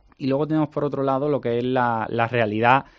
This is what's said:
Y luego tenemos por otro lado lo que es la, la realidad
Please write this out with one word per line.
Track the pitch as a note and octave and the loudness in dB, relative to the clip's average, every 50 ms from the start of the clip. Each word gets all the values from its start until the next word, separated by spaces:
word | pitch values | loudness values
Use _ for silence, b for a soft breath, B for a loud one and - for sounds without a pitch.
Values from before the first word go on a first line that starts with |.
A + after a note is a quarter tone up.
| _ _ - - | _ _ -14 -8
Y | D3+ | -4
luego | C3 C3+ C#3 D3+ | -2 -2 -2 -2
tenemos | D3 D#3 D#3 D3+ C#3+ | 0 0 -2 -2 -2
por | - D3 D3 | -2 -4 -4
otro | C#3+ C3 C3+ | -4 -2 -2
lado | C3+ C#3 C3+ C3 C#3+ D3+ | -2 0 0 0 0 0
lo | C#3+ C3 | -2 -2
que | - A#2+ A#2 | -2 -2 -2
es | A#2+ A#2+ | 0 0
la, | B2+ B2+ B2+ B2 A#2+ A#2 A2+ G#2+ - | 0 0 0 0 0 0 -2 -4 -4
la | A2+ A#2 A#2 | -2 -2 -2
realidad | A#2 B2 A#2+ A2+ G#2 G#2+ A2 A2+ A#2+ C3 C#3 - b b | 0 0 0 0 0 0 2 4 4 4 4 2 b b